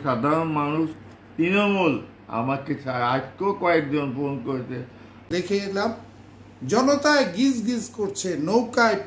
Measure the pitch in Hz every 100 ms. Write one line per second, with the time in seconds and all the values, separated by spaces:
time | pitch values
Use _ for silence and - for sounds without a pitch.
0 | 139 120 143 160 165 151 147 156 160 -
1 | - - - - 170 202 202 196 170 113
2 | - - - 113 123 135 - 143 135 127
3 | 120 131 131 - 196 190 180 165 143 147
4 | 139 127 143 139 123 131 127 127 123 -
5 | - - - 175 180 202 196 196 226 226
6 | - - - - - - 131 226 262 285
7 | 302 294 202 170 269 240 208 240 - -
8 | 202 - 185 151 160 226 233 - 226 196